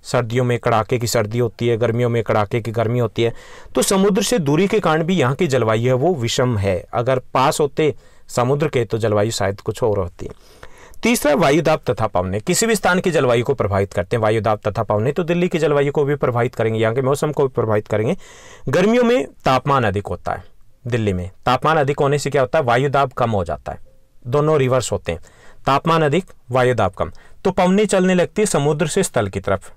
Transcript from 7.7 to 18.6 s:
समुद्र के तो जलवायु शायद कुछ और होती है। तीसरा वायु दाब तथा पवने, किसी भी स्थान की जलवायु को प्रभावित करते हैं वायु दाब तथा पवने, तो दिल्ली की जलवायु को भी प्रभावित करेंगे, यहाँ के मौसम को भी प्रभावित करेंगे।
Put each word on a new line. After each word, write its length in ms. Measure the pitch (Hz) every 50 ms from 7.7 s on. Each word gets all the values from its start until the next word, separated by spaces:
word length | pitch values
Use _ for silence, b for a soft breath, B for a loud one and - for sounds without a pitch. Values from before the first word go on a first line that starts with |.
| - - 160 151 117 b b b b b b b
समुद्र 400 | - - 120 123 139 147 160 151
के 180 | - 127 117
तो 120 | 104 - 113
जलवायु 340 | 104 113 104 104 104 110
शायद 300 | 113 - 101 98 101 -
कुछ 220 | - - 107 - -
और 160 | 113 104 101
होती 260 | 92 87 - - -
है। 60 | - - B B B B B B B B B B B B B -
तीसरा 300 | 226 247 233 - 302 294
वायु 280 | 262 170 143 143 165
दाब 200 | 160 160 156 156 - -
तथा 180 | 123 - 113 107
पवने, 320 | - - 92 92 92 107
किसी 260 | 110 - 180 170 233 226
भी 80 | 226
स्थान 240 | 208 - - 180 185
की 120 | - 185
जलवायु 320 | 160 156 139 123 120 120 117
को 80 | - 139
प्रभावित 400 | - 113 104 101 98 101 98 -
करते 220 | 101 90 - -
हैं 60 | 117
वायु 200 | 110 107 110 113
दाब 180 | 101 113 107 104 - 107
तथा 160 | 101 - 113
पवने, 280 | - 110 104 107 -
तो 120 | 151 - 180
दिल्ली 240 | 151 175 175 175 180
की 120 | - 170
जलवायु 320 | 151 160 147 147 143 143
को 120 | 143 160 147
भी 100 | 139 147
प्रभावित 400 | 143 - 143 107 120 120 123 -
करेंगे, 240 | - 113 113 113 110
यहाँ 140 | 110 110 113
के 60 | 131
मौसम 300 | 135 127 143 143 - 151
को 120 | 143 - 143
भी 60 | 131
प्रभावित 380 | - - 117 110 107 104 104 -
करेंगे। 280 | - 104 107 123 139 B B B B B B B B B